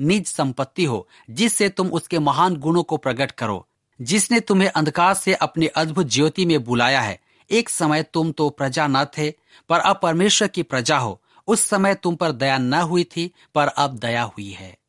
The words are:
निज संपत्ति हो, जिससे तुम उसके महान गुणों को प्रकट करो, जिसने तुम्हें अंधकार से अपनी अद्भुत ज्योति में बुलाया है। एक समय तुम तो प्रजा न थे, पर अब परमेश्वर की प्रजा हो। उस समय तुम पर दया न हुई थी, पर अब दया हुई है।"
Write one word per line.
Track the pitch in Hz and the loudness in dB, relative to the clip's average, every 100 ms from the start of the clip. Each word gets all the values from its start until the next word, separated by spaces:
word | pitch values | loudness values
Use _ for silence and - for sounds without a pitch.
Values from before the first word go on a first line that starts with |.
निज | 147 208 - | 0 0 0
संपत्ति | - 135 127 135 - 156 | -2 -4 -2 -6 -2 -2
हो, | 107 - - - | -2 -8 -20 -14
जिससे | 117 226 - 202 | -2 0 2 0
तुम | 190 185 | 0 -2
उसके | 160 - 165 | -2 -2 0
महान | 147 135 185 156 | 0 2 2 0
गुणों | 151 170 | 0 0
को | - 156 | 0 -2
प्रकट | 135 120 135 | -2 -2 -4
करो, | - 113 95 - _ _ - | -4 -4 -4 -8 _ _ -12
जिसने | 120 208 - 233 | -2 0 2 0
तुम्हें | 226 190 190 | 2 2 2
अंधकार | 160 151 156 180 | 0 -2 2 2
से | 196 196 | 2 0
अपनी | 185 156 165 160 | 0 -2 0 0
अद्भुत | 160 160 156 143 | 0 -2 -2 0
ज्योति | 131 151 190 175 | 2 2 2 0
में | 151 | 0
बुलाया | 117 120 120 135 | 0 0 2 2
है। | 110 90 _ _ _ | 0 -6 _ _ _
एक | 214 233 | -2 0
समय | - 160 151 | -2 0 0
तुम | 151 170 160 | -2 -2 -2
तो | 156 147 | 0 -2
प्रजा | - 135 143 147 | 0 -4 0 2
न | 135 147 | 2 0
थे, | - 151 - _ - - | -4 -6 -6 _ -20 -2
पर | 170 | 2
अब | 190 196 | 2 2
परमेश्वर | 175 165 202 - 202 | 0 2 2 2 0
की | - | -2
प्रजा | - 127 120 143 | -4 -4 0 0
हो। | 117 92 _ _ - | 0 -6 _ _ -2
उस | 220 | 0
समय | - 202 196 190 | 2 2 2 0
तुम | 175 170 | -2 -2
पर | 165 | -2
दया | 120 135 131 | 0 0 0
न | 123 | 2
हुई | 151 165 175 | 0 0 0
थी, | 170 170 175 - _ 147 | -2 -4 -8 -10 _ 0
पर | 143 | 0
अब | - 139 123 | 0 -2 -2
दया | 117 117 | -4 -4
हुई | 113 - 101 | -4 -8 -14
है।" | 95 95 - | -14 -18 -20